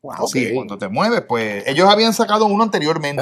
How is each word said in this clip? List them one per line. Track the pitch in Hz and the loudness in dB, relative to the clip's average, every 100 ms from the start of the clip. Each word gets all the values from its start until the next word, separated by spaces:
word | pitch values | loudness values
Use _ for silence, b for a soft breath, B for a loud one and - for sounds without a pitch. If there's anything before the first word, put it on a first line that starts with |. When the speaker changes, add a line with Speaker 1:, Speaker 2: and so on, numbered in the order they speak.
Speaker 1:
Wow. | 143 - - | -12 -6 -4
Speaker 2:
Sí, | 131 117 | -2 -2
Speaker 3:
Ok. | 127 | -4
Speaker 2:
cuando | 107 101 | -6 -10
te | 101 | -6
mueves, | 117 208 226 | 0 0 0
pues, | - 165 208 202 - | -2 -4 -2 -4 -2
ellos | 214 196 | 4 4
habían | 214 226 | 6 4
sacado | 214 214 214 | 2 0 2
uno | 220 202 | 2 2
anteriormente, | 226 185 151 165 143 143 | 0 0 -2 -2 -4 0